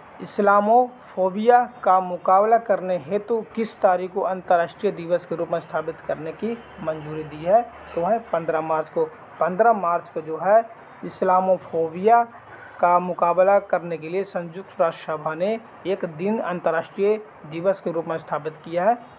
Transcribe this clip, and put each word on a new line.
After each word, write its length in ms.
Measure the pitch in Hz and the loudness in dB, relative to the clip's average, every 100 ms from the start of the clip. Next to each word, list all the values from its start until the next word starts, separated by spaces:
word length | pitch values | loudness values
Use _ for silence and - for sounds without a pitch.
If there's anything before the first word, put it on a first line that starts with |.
| - - | -20 -18
इस्लामोफोबिया 1400 | 180 - 202 202 208 240 247 - - - 185 190 220 240 240 - | -10 0 4 4 4 4 2 -4 -10 -2 -2 0 4 6 4 -2
का 160 | 196 185 | 2 2
मुकाबला 580 | 180 175 190 190 214 226 | 2 -4 2 4 4 2
करने 400 | 226 185 185 180 | 2 -2 -2 -4
हेतु 480 | 139 202 208 233 - - | -4 -6 -2 -4 -4 -6
किस 260 | 220 - | -6 0
तारीख 320 | 196 180 185 | 2 2 -2
को 80 | 190 | -4
अंतर्राष्ट्रीय 680 | 180 185 - 175 170 - 202 | -4 -2 0 2 0 -4 -4
दिवस 340 | 165 165 175 - | -4 -2 -2 -2
के 100 | 165 | -6
रूप 140 | 165 | -4
में 80 | 170 | -6
स्थापित 420 | 165 165 160 156 | -4 -6 -6 -8
करने 300 | - 147 160 | -8 -8 -8
की 260 | 156 214 226 - - | -8 -8 -8 -12 -12
मंजूरी 400 | 160 156 151 156 | -8 -8 -8 -10
दी 200 | 156 151 | -10 -8
है? 180 | 170 220 240 - - - | 2 2 2 -10 -10 -4
तो 100 | 170 | 0
है 140 | 226 | -2
पन्द्रह 420 | 220 170 165 160 | -2 -4 -2 -2
मार्च 280 | 160 156 156 | -2 -2 -2
को। 160 | 170 156 - - - | -2 -4 -6 -12 -4
पन्द्रह 340 | 160 185 226 | -2 2 2
मार्च 360 | 214 175 170 160 | 2 0 -2 -4
को 120 | 165 | -10
जो 160 | 156 156 | -8 -4
है 320 | 180 220 226 - - - 175 | 4 4 2 -8 -20 -16 -12
इस्लामोफोबिया 1160 | - 185 185 190 180 - 165 160 170 202 233 233 - - - - - | -2 2 2 2 0 -2 -4 -4 0 4 4 2 -6 -20 -20 -16 0
का 200 | 175 175 | 4 4
मुकाबला 600 | 180 175 175 175 185 202 | 2 0 2 4 4 4
करने 380 | 196 180 170 160 | 2 -4 -2 -8
के 120 | 156 | -6
लिए 140 | 185 | -6
संयुक्त 580 | 190 185 170 175 - - | -6 -8 -10 -12 -8 -2
राष्ट्र 320 | 170 160 - | -2 -2 -8
सभा 200 | 156 156 156 | -6 -6 -4
ने 240 | 190 226 - - 170 | -4 -4 -8 -10 -6
एक 180 | 190 175 | -4 -6
दिन 340 | 156 196 220 | -6 -4 -4
अंतर्राष्ट्रीय 800 | 170 175 170 160 160 - 202 214 214 - 151 | -4 -4 -2 -2 -4 -2 0 0 -6 -20 -14
दिवस 300 | 165 185 185 | -4 -2 -2
के 100 | - | -4
रूप 140 | 165 165 | -6 -6
में 100 | 160 | -8
स्थापित 400 | 160 156 151 151 | -6 -6 -6 -12
किया 260 | - 170 | -8 -2
है, 140 | 190 247 - | 0 0 -4